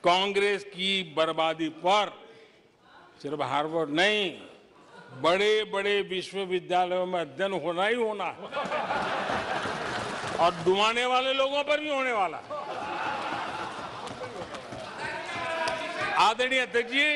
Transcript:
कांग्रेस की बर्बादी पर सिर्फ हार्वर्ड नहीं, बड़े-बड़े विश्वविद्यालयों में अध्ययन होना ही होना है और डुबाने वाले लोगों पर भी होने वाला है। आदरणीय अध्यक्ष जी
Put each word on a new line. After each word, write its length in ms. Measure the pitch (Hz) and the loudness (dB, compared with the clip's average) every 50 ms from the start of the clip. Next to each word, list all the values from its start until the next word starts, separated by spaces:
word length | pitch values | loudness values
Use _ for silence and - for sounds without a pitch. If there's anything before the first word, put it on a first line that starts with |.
| - | 6
कांग्रेस 600 | 180 175 185 196 202 196 196 202 202 202 190 - | 6 4 6 4 2 2 2 2 2 2 0 -4
की 380 | - - 175 185 190 196 190 185 165 143 | -10 -8 -2 0 0 0 0 -2 -2 0
बर्बादी 520 | 151 160 160 160 160 160 160 160 156 165 156 | 0 2 2 2 0 0 0 0 0 -2 -4
पर 440 | 156 160 160 180 196 208 202 170 - - - - - - - - _ _ _ _ _ _ _ - - - - - - - | -4 0 2 4 4 4 4 0 -4 -12 -20 -20 -20 -20 -20 -20 _ _ _ _ _ _ _ -20 -20 -20 -20 -20 -20 -12
सिर्फ 180 | - 143 147 147 | -8 -6 -4 -2
हार्वर्ड 480 | 139 123 135 143 151 156 160 170 160 143 | -2 0 2 0 0 2 0 0 0 2
नहीं, 500 | 143 160 180 208 214 214 202 175 139 110 - - - - - _ _ - - - - - - - - 127 | 4 4 4 4 4 2 0 -2 -4 -8 -16 -18 -20 -20 -20 _ _ -20 -20 -20 -20 -20 -20 -18 -12 0
बड़े-बड़े 800 | 135 156 175 190 202 214 214 214 214 190 190 196 196 202 208 202 | 4 4 4 6 6 4 4 4 2 0 -2 0 2 2 2 2
विश्वविद्यालयों 1040 | 196 170 185 180 170 - 185 196 196 180 185 180 165 151 180 180 180 180 180 185 185 | 0 0 -4 -4 -4 -4 -6 -6 -4 0 -2 -2 0 2 2 2 4 4 2 0 0
में 140 | 185 180 175 | 0 0 -2
अध्ययन 320 | 165 147 131 135 190 196 | -2 -4 -2 -2 -2 0
होना 320 | 196 170 143 170 170 170 190 | 0 -2 -2 -2 0 2 2
ही 100 | 214 233 | 2 2
होना 300 | 247 233 220 214 202 190 | 2 0 -2 0 -2 -4
है 120 | 160 127 - - - - 269 285 - 294 302 - - 285 285 - - - - - - - - - - - - - - - - - - - - - - - - - - - | -4 -6 -8 -10 -6 -6 -4 -4 -2 -2 -4 -2 -2 -2 -2 -2 -2 -2 -4 -2 -2 -2 -2 -2 -4 -4 -4 -4 -4 -6 -4 -6 -4 -4 -4 -4 -6 -6 -6 -6 -4 0
और 200 | - 160 170 180 | 4 2 2 2
डुबाने 500 | 170 165 180 185 196 208 220 233 240 247 | 2 2 2 4 4 4 4 4 2 2
वाले 260 | 247 254 254 254 262 | 4 4 2 2 2
लोगों 300 | 269 269 269 269 277 285 285 | 2 2 2 2 2 0 2
पर 160 | 285 294 294 | 2 0 0
भी 100 | 302 302 | 0 0
होने 220 | 285 269 262 254 | -2 0 0 0
वाला 240 | 240 214 190 170 151 | 2 2 2 0 0
है। 80 | 131 - - 302 294 - - - - - - - - - - - - - - - - - - - - - - - - - - - - - - - - 508 494 - - - - - - - - - - - - - - - - - - - - - - 339 330 - - - - - - - - - - - - - 165 | -6 -8 -8 -8 -8 -6 -6 -8 -6 -6 -6 -4 -4 -4 -4 -4 -4 -4 -4 -4 -4 -6 -6 -6 -6 -6 -8 -8 -10 -10 -10 -10 -10 -10 -10 -10 -10 -10 -10 -8 -10 -10 -10 -10 -12 -12 -12 -12 -10 -10 -10 -10 -8 -8 -6 -6 -6 -8 -8 -6 -6 -4 -4 -2 -2 0 -2 -2 -4 -6 -6 -4 -4 -2 0 4 4
आदरणीय 380 | 175 208 226 226 254 254 262 262 | 4 4 4 2 0 2 2 0
अध्यक्ष 300 | 247 214 180 240 233 226 | 0 2 0 0 0 2
जी 140 | 240 277 294 302 294 | 2 2 4 4 2